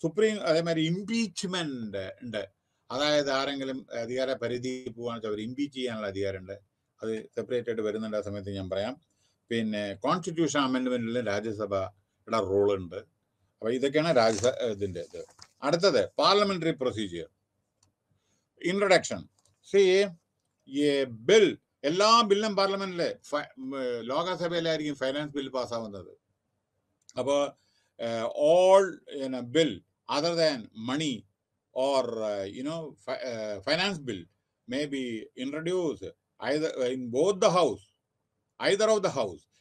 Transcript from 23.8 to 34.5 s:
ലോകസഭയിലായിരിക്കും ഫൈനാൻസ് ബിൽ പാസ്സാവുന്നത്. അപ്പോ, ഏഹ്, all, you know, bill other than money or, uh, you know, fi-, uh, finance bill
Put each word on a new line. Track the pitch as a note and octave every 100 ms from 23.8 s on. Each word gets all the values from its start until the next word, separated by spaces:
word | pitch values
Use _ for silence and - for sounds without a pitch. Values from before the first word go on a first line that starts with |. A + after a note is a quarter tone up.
| B2+ A#2+
ലോകസഭയിലായിരിക്കും | A2+ C#3+ F3 F3 F3 E3+ E3 D#3+ D3+
ഫൈനാൻസ് | C#3 C3+ C#3 D3+
ബിൽ | C#3+ C3+
പാസ്സാവുന്നത്. | B2+ A#2 A#2 A2+ G2 E2+ - _ _ _ _ _ _ _ _ _ -
അപ്പോ, | B2 C#3+ C#3+ - _ _ _ -
ഏഹ്, | A#2 A#2
all, | A2+ - D3 F3 F#3 G3 F#3+ - - C#3+
you | C3+
know, | B2+ A#2+ C3+
bill | D#3 F2+ - _ - C3+
other | E3
than | E3+ D#3+ C3+ G2+ A2 A2+
money | C#3 D#3 A2+ - _ _ _ _ B2+
or, | C3+ C#3 A#2+
uh, | A2+ G#2+ G2+ G2 A#2+
you |
know, | C3+ E3 D#3 - -
fi-, | B2+
uh, | B2+ A2+ G#2+ G2+
finance | G2 D#3+ G3 F3+
bill | B2+ G2 E2+ _ _